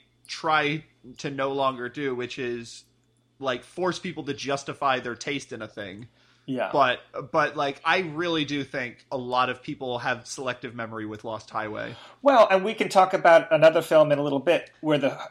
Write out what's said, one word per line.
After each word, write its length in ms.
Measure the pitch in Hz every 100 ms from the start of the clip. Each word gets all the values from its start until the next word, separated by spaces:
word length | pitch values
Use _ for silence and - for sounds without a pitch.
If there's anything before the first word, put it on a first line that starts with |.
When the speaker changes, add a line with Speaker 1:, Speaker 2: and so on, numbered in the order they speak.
| _ _ -
Speaker 1:
try 560 | - 165 156 147 156 - _ 123 127
to 100 | 160
no 220 | 139 139
longer 360 | 139 135 127 120
do, 260 | 135 143 123
which 240 | 123 -
is, 440 | 123 120 117 - - _ _ _ _ _
like, 240 | 135 123
force 360 | - - 180 170
people 240 | 185 156 139
to 80 |
justify 680 | 131 123 139 - 135 143 127
their 160 | 120 113
taste 360 | - 143 -
in 100 | 117
a 60 | 110
thing. 400 | - 101 98 113 _ _ _ -
Speaker 2:
Yeah. 240 | 131 101
Speaker 1:
But, 280 | 147 127 123 - - 143
but, 240 | 160 147 151
like, 240 | 143 139
I 160 | 160 180
really 460 | 180 147 175 165 143
do 180 | 143
think 420 | 139 143 123 110 _
a 60 | 139
lot 320 | 123 123 127
of 120 | 120
people 340 | - 147 135 120
have 280 | 139 120 113
selective 480 | - 131 120 127 117
memory 300 | 113 110 107
with 180 | 107 117
Lost 240 | 110 -
Highway. 460 | 110 107 107 117 120 - -
Speaker 2:
Well, 260 | 269 269 214
and 140 | 190
we 100 | 190
can 140 | 220 202
talk 240 | 196 190
about 380 | 185 165 165 -
another 300 | 156 160 165
film 300 | 156 160 151
in 80 | 143
a 40 |
little 160 | 147 139
bit 300 | 131 156 - -
where 160 | 156 147
the 200 | 131 - -